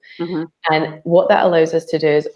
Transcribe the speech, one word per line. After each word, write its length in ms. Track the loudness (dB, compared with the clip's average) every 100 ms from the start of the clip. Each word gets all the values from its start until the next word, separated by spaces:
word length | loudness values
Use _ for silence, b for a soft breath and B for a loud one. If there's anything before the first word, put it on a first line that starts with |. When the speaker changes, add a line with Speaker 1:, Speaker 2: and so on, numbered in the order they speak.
| B B
Speaker 1:
Mm-hmm. 260 | -8 -6 -8 _ -2
Speaker 2:
And 300 | -2 -2 -6
what 240 | 0 2 4
that 180 | 2 2
allows 280 | 2 2
us 100 | -2 -4
to 140 | -2
do 80 | 0
is, 220 | 0 0